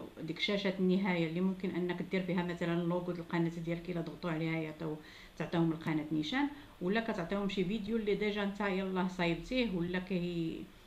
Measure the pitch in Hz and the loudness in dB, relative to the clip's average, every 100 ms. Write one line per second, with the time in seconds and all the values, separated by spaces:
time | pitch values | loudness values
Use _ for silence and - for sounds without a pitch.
0 | - - 160 165 - 202 196 190 185 185 | -8 -8 -8 -2 0 2 2 2 4 6
1 | 196 175 165 165 190 185 190 175 180 175 | 4 2 2 2 2 0 -2 0 0 -2
2 | 165 190 180 180 175 175 170 170 170 175 | -2 -2 0 0 0 0 0 2 2 0
3 | 175 165 165 170 165 170 165 170 185 170 | 0 -4 -2 2 2 0 -2 -4 -2 -4
4 | 156 - 175 156 160 160 156 156 160 151 | -4 -4 -4 0 0 0 -2 -4 -6 -6
5 | - - - - 156 170 165 156 - 156 | -10 -18 -14 -8 0 4 4 2 0 0
6 | 147 156 151 254 285 - - - 180 220 | 0 0 0 0 0 -2 -14 -4 0 2
7 | 226 208 170 202 196 196 180 220 196 226 | 0 -2 -2 -2 0 0 0 0 0 0
8 | 208 190 208 208 202 196 202 185 190 185 | 2 2 2 0 0 0 0 0 0 0
9 | 185 185 170 165 - 254 226 180 175 185 | 0 2 2 0 0 0 2 0 0 -2
10 | 185 185 175 170 165 - - - | -2 -2 0 0 -2 -4 -10 -16